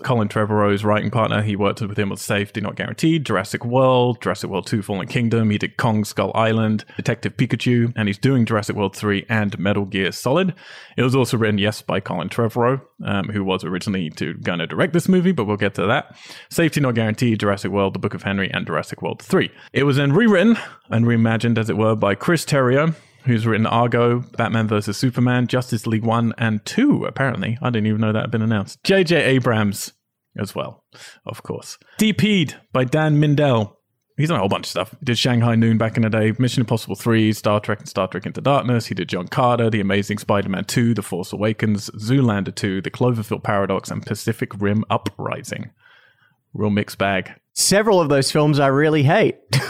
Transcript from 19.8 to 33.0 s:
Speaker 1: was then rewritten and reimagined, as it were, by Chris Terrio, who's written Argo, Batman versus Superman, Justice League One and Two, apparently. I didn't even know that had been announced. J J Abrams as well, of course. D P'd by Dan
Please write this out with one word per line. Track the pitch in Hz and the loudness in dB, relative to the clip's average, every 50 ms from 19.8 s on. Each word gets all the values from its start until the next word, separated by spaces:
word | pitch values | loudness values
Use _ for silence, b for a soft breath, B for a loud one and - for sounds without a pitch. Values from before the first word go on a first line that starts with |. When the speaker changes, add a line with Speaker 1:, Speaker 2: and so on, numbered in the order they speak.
| 139 | 2
Speaker 1:
was | 143 131 | 2 2
then | 143 143 139 139 | 2 2 2 4
rewritten | 202 240 220 202 170 196 233 226 B B B B B _ - | 4 6 6 6 6 6 4 4 B B B B B _ -2
and | - 113 117 | 0 2 2
reimagined, | 117 117 113 113 113 113 110 120 120 113 | 4 4 4 4 2 2 2 0 0 2
as | 113 107 113 | 0 0 0
it | 80 | 0
were, | 104 110 110 110 | 2 2 2 2
by | 107 104 101 98 | 2 2 0 0
Chris | - - 180 170 151 - | 0 0 0 0 0 0
Terrio, | - 151 139 127 123 131 143 156 165 156 b b b b b - | 0 2 2 4 4 4 2 2 0 -2 b b b b b -2
who's | 127 120 110 110 | 0 0 2 2
written | 113 113 113 113 | 2 2 2 2
Argo, | - - 117 123 117 120 120 120 120 120 123 131 - - | 2 2 2 2 2 2 2 2 2 2 0 -2 -6 -4
Batman | - 117 95 113 113 110 | -4 -2 0 0 0 0
versus | 107 110 104 101 107 101 | 2 0 0 0 -2 -2
Superman, | - 135 127 - 127 123 127 123 123 123 | -2 -2 0 0 2 2 2 2 2 0
Justice | - - 127 123 - 120 110 - | 0 0 -2 -2 -2 -4 -4 -2
League | 117 110 107 110 | -2 -2 0 0
One | 113 113 117 117 113 - | 0 0 2 0 0 -2
and | - 117 113 107 104 - | -2 -2 -2 -2 -4 -6
Two, | - - 214 269 294 240 - - | -4 0 2 2 4 2 2 0
apparently. | - - - 135 131 - - - 107 113 - | -4 -4 -2 -2 -2 -2 -2 -4 -4 -4 -4
I | - 123 | -2 -2
didn't | 117 107 104 | 0 0 0
even | 110 107 107 | 0 0 0
know | 113 107 | 0 0
that | 107 110 | 0 -2
had | - 110 | -2 -2
been | 117 110 | -2 -2
announced. | 110 113 113 101 95 - - - - | 0 0 0 0 -2 -6 -10 -4 0
J | - 190 196 180 | 2 4 4 4
J | 151 170 147 104 | 4 2 2 4
Abrams | 127 131 131 120 127 113 110 104 101 95 - - - - _ _ _ _ _ _ _ - | 4 2 2 2 2 2 2 0 0 -2 -4 -8 -12 -14 _ _ _ _ _ _ _ -10
as | - 101 - - | -10 -8 -6 -6
well, | 78 69 104 110 _ _ B B B B B B B - | -8 -8 -8 -12 _ _ B B B B B B B -14
of | - - - | -14 -14 -12
course. | - - - - - - - b b b b | -12 -12 -12 -12 -12 -16 -20 b b b b
D | - 214 214 | 0 0 2
P'd | - - 202 214 202 185 147 - - - _ _ - | 2 2 2 2 2 2 2 0 -4 -10 _ _ -2
by | 131 127 | 0 0
Dan | 127 147 156 | 2 0 2